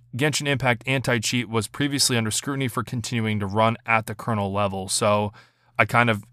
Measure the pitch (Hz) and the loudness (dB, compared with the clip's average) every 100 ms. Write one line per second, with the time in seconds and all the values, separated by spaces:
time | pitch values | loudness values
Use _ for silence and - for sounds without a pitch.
0 | - 123 151 135 143 139 131 117 - 135 | -6 -2 0 0 -2 0 0 0 0 -2
1 | 127 120 107 123 104 113 104 - 143 139 | 0 0 0 -2 -2 -2 -4 -2 -2 2
2 | - 123 110 - - 139 135 123 120 123 | 2 2 0 -2 -4 -2 -2 -2 -4 -6
3 | 107 120 110 107 98 101 113 117 - 113 | -4 -2 0 0 0 2 2 2 0 0
4 | 110 127 - 113 101 98 104 95 95 - | 0 -6 -4 -2 0 0 0 -2 -4 0
5 | 110 104 104 - - _ _ - 113 120 | 2 2 0 -6 -18 _ _ 0 2 4
6 | 120 107 110 | 4 2 -4